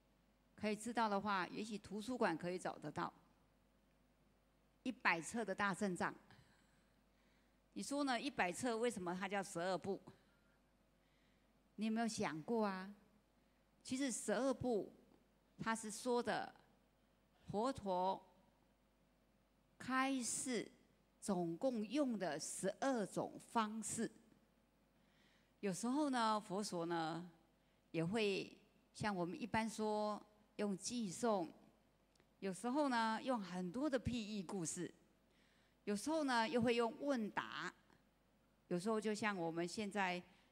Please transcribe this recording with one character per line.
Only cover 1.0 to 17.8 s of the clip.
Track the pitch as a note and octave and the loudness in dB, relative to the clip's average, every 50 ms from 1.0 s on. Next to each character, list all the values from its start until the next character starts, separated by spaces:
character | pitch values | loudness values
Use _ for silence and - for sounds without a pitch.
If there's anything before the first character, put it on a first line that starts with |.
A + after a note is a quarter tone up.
| A3+ G#3+ | 4 4
的 | G3+ G3 | 4 2
话， | G3 G#3 G3 F#3 E3+ | 2 2 2 2 2
也 | - F3 F#3 | 0 -2 -6
许 | G#3+ A3+ G#3 G3 | -4 -4 -6 -8
图 | - - F#3 A3 | -6 -8 -8 -6
书 | G#3 B3 B3+ A3+ | -4 -4 0 2
馆 | A3+ F#3 E3 | 2 2 2
可 | D3 E3+ F3 | 0 -2 -2
以 | F3+ F3+ | -2 -2
找 | - F3 - | -4 -6 -6
得 | - - D3+ | -6 -8 -8
到。 | D3 F3 D#3+ - - - - - _ _ _ _ _ _ _ _ _ _ _ _ _ _ _ _ _ _ _ _ _ _ _ _ _ _ _ _ _ _ | -4 -4 -4 -4 -4 -10 -20 -20 _ _ _ _ _ _ _ _ _ _ _ _ _ _ _ _ _ _ _ _ _ _ _ _ _ _ _ _ _ _
一 | - B3+ | -6 -6
百 | A3 - - G3+ F3 E3+ | -4 2 4 4 4 4
册 | D3 - - A#3+ A3 | 0 -2 -2 -2 -2
的 | F#3 F#3+ | 0 0
大 | - G#3 G3+ | 2 2 2
正 | F3 - G#3+ G3 F3 | 2 2 0 0 0
藏。 | E3 G3 D3+ - - - - - - - - - - - _ _ - _ _ _ _ _ _ _ _ _ _ _ _ _ _ _ _ _ _ - | 0 -2 -2 -2 -6 -14 -20 -20 -20 -20 -20 -20 -20 -20 _ _ -20 _ _ _ _ _ _ _ _ _ _ _ _ _ _ _ _ _ _ -10
你 | G3+ | -8
说 | G3 - C#4 C#4+ | -6 -2 0 0
呢？ | C#4+ C#4 B3 A3+ | 2 2 0 0
一 | A#3 C#4+ | -2 -2
百 | A#3+ - F#3+ F3+ | 0 2 0 0
册 | F3 - B3 B3+ A3+ | 0 0 0 0 0
为 | A3 A#3+ A#3+ | 2 0 0
什 | - G3 | 0 -2
么 | F3+ F3 F3+ | -4 -4 -2
它 | F#3 G3+ F#3+ | -2 -2 -2
叫 | G3+ G3+ | 0 -2
十 | F#3 - - E3 | -2 -2 -4 -2
二 | E3+ F#3+ F#3 E3 | 0 0 0 0
部？ | - G3 F#3+ - - - - - - _ _ _ _ _ _ _ _ _ _ _ _ _ _ _ _ _ _ _ _ _ _ _ _ _ _ _ _ _ _ | 0 -4 -4 -4 -8 -14 -20 -20 -20 _ _ _ _ _ _ _ _ _ _ _ _ _ _ _ _ _ _ _ _ _ _ _ _ _ _ _ _ _ _
你 | - G#3+ | -4 -2
有 | A3 | 0
没 | A3 A3+ | 2 2
有 | A#3+ A3 | 0 0
想 | A3 - G#3 D3+ D3 D#3+ | 0 0 -2 -2 -2 -4
过 | D3 - A#3+ A3+ G#3+ | -2 0 2 2 2
啊？ | G3+ F#3+ F#3 F#3 G3+ G3+ - - - - - _ _ _ _ _ _ _ _ _ _ _ - - | 2 0 -4 -8 -10 -14 -16 -20 -20 -20 -20 _ _ _ _ _ _ _ _ _ _ _ -18 -8
其 | - C4 | -4 -2
实 | B3+ C#4+ C4 | 0 0 0
十 | G#3 - - A3 G3+ | 0 -2 0 0 2
二 | G#3+ C4 C#4 | 4 4 2
部， | B3 - - B3+ A#3 F#3+ - - - - - - - - _ _ _ _ _ _ _ | 2 2 2 2 2 2 0 -2 -8 -16 -20 -20 -20 -20 _ _ _ _ _ _ _
它 | - - A3 A3+ | -4 -2 0 0
是 | A3 - G#3+ | 0 -2 -6
说 | G3+ - - B3+ A#3+ A#3+ | -8 -4 0 2 2 2
的 | A#3+ A3 F3 C#3+ F#2 - - - - - - _ _ _ _ _ _ _ _ _ _ _ _ _ - - | 2 2 0 0 -2 -4 -10 -16 -20 -20 -20 _ _ _ _ _ _ _ _ _ _ _ _ _ -10 -4
佛 | - G3+ A3+ C4+ | -2 0 0 0
陀 | C4+ - | -2 -2